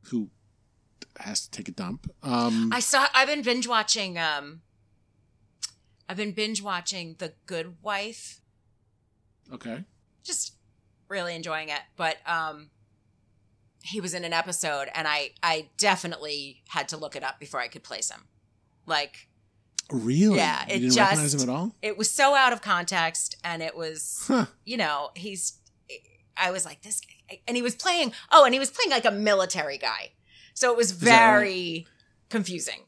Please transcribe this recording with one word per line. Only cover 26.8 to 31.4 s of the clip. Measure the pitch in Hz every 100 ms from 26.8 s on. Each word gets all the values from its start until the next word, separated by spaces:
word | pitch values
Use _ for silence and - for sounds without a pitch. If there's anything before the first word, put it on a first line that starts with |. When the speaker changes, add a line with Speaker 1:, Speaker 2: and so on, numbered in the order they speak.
Speaker 2:
"This | 208 -
guy," | - - _ - -
and | 240
he |
was | 240 -
playing, | 381 349 269 226 -
oh, | 330 269
and |
he | 262
was | 277
playing, | - 466
like, | 262 233
a |
military | 202 214 202 185 180 151 139
guy. | 123 110 - _ _ - -
So | - 254
it | 233
was | 226
Speaker 1:
Is | 180
that | 202 226 226
right? |
Speaker 2:
very | 214